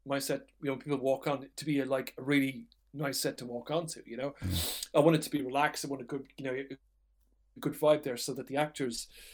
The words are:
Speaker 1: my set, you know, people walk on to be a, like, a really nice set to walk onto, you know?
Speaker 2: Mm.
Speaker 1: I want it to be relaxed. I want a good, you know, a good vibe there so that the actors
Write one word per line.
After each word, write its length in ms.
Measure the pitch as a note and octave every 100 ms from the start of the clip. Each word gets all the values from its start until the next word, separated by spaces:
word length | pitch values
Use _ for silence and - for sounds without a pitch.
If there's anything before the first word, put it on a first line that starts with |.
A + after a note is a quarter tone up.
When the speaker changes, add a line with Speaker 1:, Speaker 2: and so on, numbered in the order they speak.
Speaker 1:
my 140 | C3+ C#3
set, 300 | C3+ C#3 - _
you 100 | C#3
know, 60 | C3
people 220 | D3 C#3
walk 300 | C3 C3 D#3
on 200 | C3+ C3+
to 100 | -
be 140 | D#3 C#3+
a, 60 |
like, 300 | C3 C3 B2+ -
a 40 |
really 440 | C3 C#3+ C3+ A#2 - _ _
nice 280 | C#3 C#3 C3
set 180 | C#3+ -
to 80 | A#2+
walk 240 | A#2+ A#2+
onto, 320 | D#3+ D#3+ - -
you 100 | A#2
know? 180 | C#3 -
Speaker 2:
Mm. 420 | F#2 F2 - - - D#3
Speaker 1:
I 20 |
want 160 | D#3
it 80 | D#3
to 80 | -
be 100 | D3
relaxed. 420 | C3 C#3 D3 -
I 40 | D3
want 140 | C3+
a 20 |
good, 220 | A#2+ C#3+ - -
you 80 |
know, 80 | C3+
a 1080 | B2+ C#3 C3+ _ _ _ _ _ _ _ -
good 140 | D3
vibe 280 | - D3+ D3
there 140 | C#3+ A#2+
so 160 | -
that 140 | - -
the 80 | C#3
actors 500 | D3+ - C3 A#2 - - -